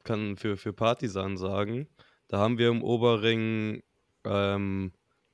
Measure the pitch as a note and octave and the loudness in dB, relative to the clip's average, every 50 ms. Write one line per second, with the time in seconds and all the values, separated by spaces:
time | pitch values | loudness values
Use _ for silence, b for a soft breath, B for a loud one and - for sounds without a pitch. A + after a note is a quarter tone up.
0 | - - A2+ G#2 G#2+ G#2 G2+ - - A2 G2+ F#2+ - A2 F#2+ - A2+ A2+ A#2+ - | -8 -6 -4 -4 -2 -4 -6 -4 -4 -4 -4 -4 -4 -8 -4 0 2 2 2 2
1 | - A2+ F#2 G2 F#2+ F#2+ G2 F#2 F#2 F#2+ G2 G2 G#2 G#2 A2+ B2 D3 - b b | -2 -6 -4 -4 -4 -4 -4 -4 -4 -2 0 0 -2 -2 -2 -6 -8 -10 b b
2 | b b b b b - - G2+ G2+ A2+ B2 A2+ A#2 A#2 A#2 A#2 - G2 A#2+ A#2 | b b b b b -6 -2 0 2 2 2 4 2 2 2 2 0 0 0 4
3 | A#2 A#2+ A#2 G#2+ G#2+ A2+ A2+ A2+ A2 A2 A2 A2 G#2+ G#2+ G#2+ - - _ _ _ | 4 4 4 4 4 2 2 2 2 0 0 0 -2 -2 -4 -6 -10 _ _ _
4 | _ _ _ _ - - G2+ G2+ G2+ G2 G2 G2+ G2+ G2 F#2+ F#2+ F#2+ F#2+ - _ | _ _ _ _ -6 -2 0 2 2 2 0 0 -2 -2 -2 -2 -4 -6 -8 _
5 | _ _ _ _ _ _ | _ _ _ _ _ _